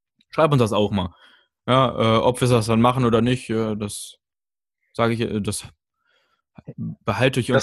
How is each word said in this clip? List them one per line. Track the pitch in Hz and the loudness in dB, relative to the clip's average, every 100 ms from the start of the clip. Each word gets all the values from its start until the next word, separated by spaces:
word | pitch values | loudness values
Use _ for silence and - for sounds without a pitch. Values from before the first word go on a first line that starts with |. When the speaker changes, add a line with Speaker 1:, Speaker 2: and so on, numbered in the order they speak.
| _ _ _ | _ _ _
Speaker 1:
schreib | - 156 | 0 2
uns | 143 | 4
das | 110 | 2
auch | 104 104 | 2 0
mal. | 101 92 - _ _ _ _ - | -2 -6 -10 _ _ _ _ 0
Ja, | 131 127 | 2 2
äh, | - 113 113 | 0 2 2
ob | 120 123 | 2 0
wir | 123 | 2
das | 123 110 | 2 2
dann | 113 | 2
machen | 120 127 120 | 2 2 2
oder | 113 | 2
nicht, | 117 127 - | 2 -2 -4
äh, | 113 110 107 | -4 -4 -6
das | 104 - - - _ _ _ _ _ _ _ | -8 -12 -16 -20 _ _ _ _ _ _ _
sage | - 117 | -2 -2
ich, | 113 | -2
äh, | 117 107 | -4 -4
das | 101 107 - _ _ _ _ _ _ _ _ _ - - 110 - - | -6 -8 -10 _ _ _ _ _ _ _ _ _ -20 -14 -12 -10 -6
behalte | 101 131 131 | 0 0 0
ich | 117 | 0
Speaker 2:
Das | 131 | 0